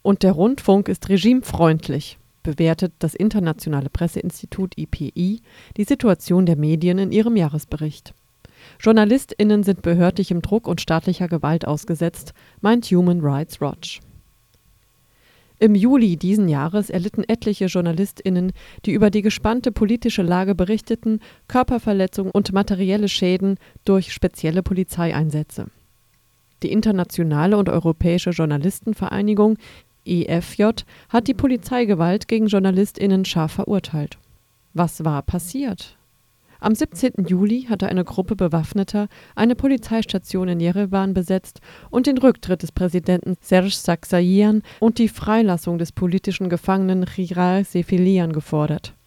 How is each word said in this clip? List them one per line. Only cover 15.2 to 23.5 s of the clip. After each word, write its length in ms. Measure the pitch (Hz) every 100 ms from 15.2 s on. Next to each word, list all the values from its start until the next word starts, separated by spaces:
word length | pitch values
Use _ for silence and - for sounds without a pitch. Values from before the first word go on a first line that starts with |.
| _ _ _ _
Im 160 | 214
Juli 400 | 202 233 277 220
diesen 320 | 170 180 214 185
Jahres 420 | 143 156 202 202
erlitten 360 | 185 196 - -
etliche 380 | 226 220 202
JournalistInnen, 880 | 185 180 175 165 196 - 190 180 185 - - -
die 80 | -
über 160 | 202 208
die 120 | 208
gespannte 520 | 208 - 214 247 247
politische 500 | - 208 233 233 214
Lage 320 | 175 180 190
berichteten, 640 | 180 180 220 - 233 226 214 - - -
Körperverletzungen 840 | 247 254 240 - 196 185 - 190
und 220 | 202 196
materielle 560 | 190 202 190 190 208 202
Schäden 480 | - 180 180 196